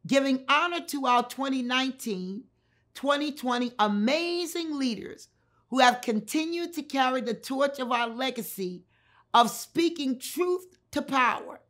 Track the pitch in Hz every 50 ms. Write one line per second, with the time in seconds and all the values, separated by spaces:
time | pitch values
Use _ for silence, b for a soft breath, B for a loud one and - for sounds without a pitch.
0 | - 160 247 277 269 277 262 262 262 - 285 294 339 349 349 339 339 - - 285
1 | 269 254 247 240 240 247 - 254 269 277 269 262 247 247 254 262 262 269 254 -
2 | - 226 202 180 185 185 196 220 - _ _ _ _ _ _ _ _ _ _ -
3 | - 277 285 285 294 302 277 - 240 254 247 247 247 240 247 - 208 208 208 208
4 | 208 247 285 320 339 349 349 349 349 320 - 339 330 320 294 277 269 247 220 -
5 | - - - - - _ _ _ _ _ _ _ _ _ - 262 254 247 240 247
6 | - - 220 214 214 - - 311 320 330 339 339 339 339 - 302 294 - - 269
7 | 262 254 262 254 214 233 220 - - - 269 262 285 277 277 - 254 240 254 233
8 | 240 233 226 240 262 262 254 233 190 - - - 190 180 180 175 - b b b
9 | b b b b b b - 233 240 208 - - - - _ 320 339 339 339 311
10 | 285 262 254 262 - - - - 349 359 359 359 - - _ _ _ _ - 285
11 | 285 294 269 269 254 226 - - - - - - _